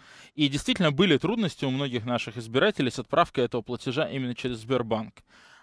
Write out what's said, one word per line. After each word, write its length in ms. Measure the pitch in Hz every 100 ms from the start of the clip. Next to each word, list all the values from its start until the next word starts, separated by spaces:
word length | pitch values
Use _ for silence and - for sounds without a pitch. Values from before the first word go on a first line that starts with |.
| - - - -
И 120 | 143
действительно 420 | 139 - 247 160
были 280 | 139 196 139
трудности 480 | 160 233 190 - 139
у 40 |
многих 360 | 131 139 120 120
наших 320 | 120 - 120
избирателей 520 | 113 123 202 - 127
с 80 | -
отправкой 460 | - 147 175 -
этого 160 | 120 120
платежа 480 | 117 120 139 127 151
именно 260 | 131 123
через 240 | 117 127 117
Сбербанк. 560 | 110 127 113 110 110 - _ _ - -